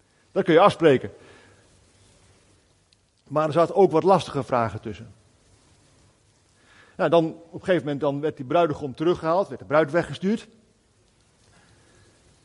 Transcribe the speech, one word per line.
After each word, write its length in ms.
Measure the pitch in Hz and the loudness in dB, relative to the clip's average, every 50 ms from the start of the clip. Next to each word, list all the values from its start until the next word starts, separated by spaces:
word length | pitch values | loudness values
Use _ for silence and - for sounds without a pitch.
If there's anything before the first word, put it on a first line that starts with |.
| _ _ _ _ _ _ | _ _ _ _ _ _
Dat 120 | - 185 190 | -6 -2 0
kun 100 | 175 196 | 2 4
je 60 | 156 | 6
afspreken. 520 | 202 - - - 170 151 127 120 - 98 - - - - - - - _ _ _ _ _ _ _ _ _ _ _ _ _ _ _ _ _ _ _ _ _ _ _ _ _ _ _ _ _ _ _ _ _ _ _ _ | 6 4 4 4 4 4 4 4 0 -8 -14 -20 -20 -20 -20 -20 -20 _ _ _ _ _ _ _ _ _ _ _ _ _ _ _ _ _ _ _ _ _ _ _ _ _ _ _ _ _ _ _ _ _ _ _ _
Maar 200 | - 139 151 156 | -6 -4 -4 -2
er 60 | 151 123 | 0 0
zaten 220 | 170 165 156 - | 0 0 2 4
ook 160 | 196 190 156 | 2 2 4
wat 120 | 156 160 151 | 4 2 2
lastige 400 | 190 190 156 - - - 139 120 | 4 2 2 0 -4 -6 -8 -4
vragen 380 | - 131 120 113 104 98 107 | -2 -2 -2 -2 -2 -6 -10
tussen. 320 | - 110 98 104 113 - - _ _ _ _ _ _ _ _ _ _ _ _ _ _ _ _ _ _ _ _ _ _ _ _ _ _ _ _ _ _ _ _ - _ _ _ | -12 -12 -14 -14 -18 -20 -20 _ _ _ _ _ _ _ _ _ _ _ _ _ _ _ _ _ _ _ _ _ _ _ _ _ _ _ _ _ _ _ _ -20 _ _ _
Nou, 140 | - 180 147 | -4 0 2
dan, 160 | 165 170 160 | 2 2 2
op 280 | 160 - - - - 180 | 0 -4 -12 -18 -18 -18
een 60 | - | -8
gegeven 240 | - 190 180 151 117 | -2 -2 -2 0 -2
moment, 180 | 147 143 127 | -4 -6 -4
dan 200 | 151 139 139 143 | -4 -4 -4 -4
werd 160 | 151 151 - | -4 -6 -6
die 80 | - 131 | -8 -6
bruidegom 500 | 123 160 175 170 156 - - 147 131 120 | -2 0 2 2 0 -2 -6 -10 -10 -8
teruggehaald, 520 | - 156 175 175 - 165 160 170 190 196 | -4 -2 -2 -2 -2 -2 -2 -2 -2 -2
werd 120 | - 127 - | -4 -10 -14
de 60 | 98 | -6
bruid 260 | 92 143 156 160 139 | 0 2 2 2 2
weggestuurd. 560 | 156 170 151 - 139 - 175 196 233 226 - - _ _ _ _ _ _ _ _ _ _ _ _ _ _ _ _ _ _ _ _ _ _ _ _ _ _ _ _ _ _ _ _ _ _ _ _ _ _ | 0 -2 -2 -4 -8 -6 -4 -2 -2 -4 -6 -14 _ _ _ _ _ _ _ _ _ _ _ _ _ _ _ _ _ _ _ _ _ _ _ _ _ _ _ _ _ _ _ _ _ _ _ _ _ _